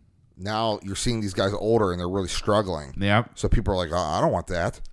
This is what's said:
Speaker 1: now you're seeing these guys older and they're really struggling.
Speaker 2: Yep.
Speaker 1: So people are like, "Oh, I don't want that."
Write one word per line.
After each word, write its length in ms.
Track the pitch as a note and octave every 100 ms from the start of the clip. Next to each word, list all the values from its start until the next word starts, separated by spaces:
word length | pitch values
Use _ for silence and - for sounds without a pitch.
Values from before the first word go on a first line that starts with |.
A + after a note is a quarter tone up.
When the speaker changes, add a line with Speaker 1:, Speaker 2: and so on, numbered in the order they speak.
| _ _ _ -
Speaker 1:
now 440 | F#2+ G#2+ A2+ G#2
you're 140 | F#2+ F#2+
seeing 240 | - A2+
these 140 | G#2
guys 180 | F2+ G2
older 400 | G2+ A2 A2+ G2
and 80 | F2
they're 80 | F2
really 200 | G2 F2+
struggling. 680 | - - G#2 G2 D#2+ C#2 -
Speaker 2:
Yep. 340 | G2 G#2 - -
Speaker 1:
So 120 | G2+
people 260 | - G#2
are 20 | F#2
like, 140 | E2+
"Oh, 40 | F2
I 240 | D#2+ F2
don't 120 | D#3
want 160 | F#2 E2
that." 320 | F2 G2 - -